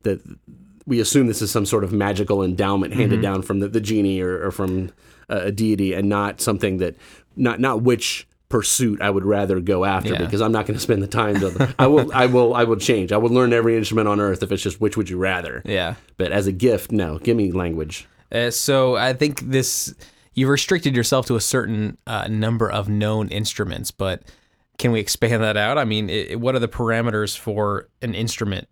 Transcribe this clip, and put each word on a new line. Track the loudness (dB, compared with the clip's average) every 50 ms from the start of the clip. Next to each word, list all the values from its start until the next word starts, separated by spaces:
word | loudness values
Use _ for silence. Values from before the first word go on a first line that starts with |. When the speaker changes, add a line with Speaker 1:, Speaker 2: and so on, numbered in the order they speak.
| -2
Speaker 1:
that | -2 -4 -4 _ -18 -20 -20 _ -20 -20 -20 -20 -20 -20 -18 -4
we | 0 0 0
assume | 2 4 4 4 4
this | 4 2 -2
is | -4 -2
some | 0 0 0
sort | 2 0 0 0
of | 0 0
magical | 0 0 0 0 -2 0 0 0 0 2
endowment | 0 0 0 0 0 2 0 0 0 0
handed | 0 2 2 2
Speaker 2:
Mm-hmm. | 2
Speaker 1:
down | 0 0 -2 -4 -4
from | -2 -2 -2
the, | -2
the | 0 -2 -2
genie | -2 0 0 2 2 2 0 0
or, | -2 -2 -4 -2 -4
or | -4
from | -2 -2 -2 -2 -2 -2 -4 -6 _ _ _ -20 -20 _ -10 -6
a, | -4
a | -2 -2 -2
deity, | -2 0 0 0 2 2 0 0 0
and | 0 0 0
not | 0 0 0 -2 -4 -4
something | -2 -2 0 0 0 -2 0
that, | -2 -2 -4 -4 _ -20 -20 -20 -20 _ _ _
not, | 0 0 0 2 0
not | 0 0 0 2 2
which | 2 2 2 0 -6 -6 -8 -12 _ _ _ _ _
pursuit | -2 -2 0 0 0 0 0 0 0 0
I | -2 0
would | 0 0 2
rather | 2 2 2 2 0 0 0
go | 0 0 0 2 2
after, | 2 0 0 0 -2 -2
Speaker 2:
Yeah. | -2 -2
Speaker 1:
because | -2 0 0
I'm | 2 2 0
not | 0 0
gonna | -2 -4 -4
spend | 0 0 0 0 0
the |
time | -2 -2 -2 0 0 0 0
to, | 0 -2 0 0 0 0 4
I | 4 4
will, | 6 6 4 4 2 2
I | 2 4
will, | 4 6 4 4 4 4
I | 2 2
will | 2 2
change. | 0 2 0 2 2 2 2
I | 2
will | 2 2 4
learn | 4 4 4 4 4
every | 4 4 4 2
instrument | 2 0 0 0 2 2
on | 2 2 2
earth | 2 0 0 -2
if | -2 -4 -4
it's | -2 -2
just | -4 -2 0
which | -2 0 0
would | -2 -4 -4
you | -2
rather. | -2 -2 -2 -2 -2 -4 -8 -10 -10 -6
Speaker 2:
Yeah. | -4 -2 -2 -2 -2 -6 -8 _ _ _
Speaker 1:
But | -4 -2 0
as | 0 0 0
a | 0 0
gift, | 2 2 2 2 2 0 -2
no, | -2 -2 -2 -2 -4 -2
give | 0 0 2
me | 2 2 0
language. | 0 -2 -2 -2 -4 -4 -6 -8 -10 -14 -16 _ _ _ _ _
Speaker 2:
Uh, | -4 -2 -2 -2
so | -2 -2 0 2 2 4 4 2 2
I | 2 0 0 0
think | 0 0 -2 -2 -6
this, | -6 -2 0 0 0 0 -4 -4 -6 -8 -10 _ -20 -20 _ _ _ _ _
you've | 0 2 2
restricted | 2 0 2 0 0 0 2 0 2
yourself | 2 2 2 0 0 2
to | 0 -2
a | 0
certain, | 0 0 0 0 0 0 -2 -2 -2 -4 -6 _ _
uh, | -8 -6 -6 -4 -2
number | -2 0 0 0 0 0 0 0
of | 0 -2 -2 0
known | 0 0 0 0 0 -2 -2 -2
instruments, | -4 -4 -4 -4 -4 -4 -6 -6 -6 -8 -8 -10
but | -8 -4 -4 -4 -4 -6 _ -20 -20 _ _ _ _ _ _ _ _
can | -2 0 0
we | 0 0
expand | 0 -2 -2 0 0 0 2 2 0
that | 2 2
out? | 2 0 2 0
I | 0 0
mean, | 0 -2 -2 -2 -2
i-, | -4 -4 -4 -4 -6
what | -4 -2 0 0
are | 0
the | -2
parameters | -2 -2 -2 0 0 0 0 0 0 0 -2 -2 -4 -6
for | -8 -6 -6 -2 0 0 0 -2 -4 -6 _ _ _
an | -8 -6 -4
instrument | -4 -4 -4 -4 -4 -4 -4 -4 -4 -8 _